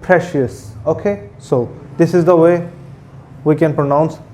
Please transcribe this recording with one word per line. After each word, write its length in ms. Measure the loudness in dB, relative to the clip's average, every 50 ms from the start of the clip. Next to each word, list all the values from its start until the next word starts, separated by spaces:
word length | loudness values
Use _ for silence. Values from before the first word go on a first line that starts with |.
precious. 720 | 2 2 2 2 2 -2 -2 -2 -2 -2 -4 -12 -18 -18 -18 -8 -4
Okay, 440 | -4 -4 -2 -2 -6 -6 -6 -10 -18 -20 -20
so 300 | -6 -2 -2 -2 -2 -4 -8 -18 -20 -20 -2
this 160 | 0 0 2 2
is 120 | 2 4
the 100 | 4 4
way 340 | 6 6 4 4 2 -2 -8 -14 -18 -20 -20 -20 -20 -20 -20 -20 -20 -20 -20 -20 -8 -2
we 120 | -2 0
can 180 | 2 2 0 0
pronounce 460 | 0 -2 0 2 0 0 0 -4 -10 -20 -20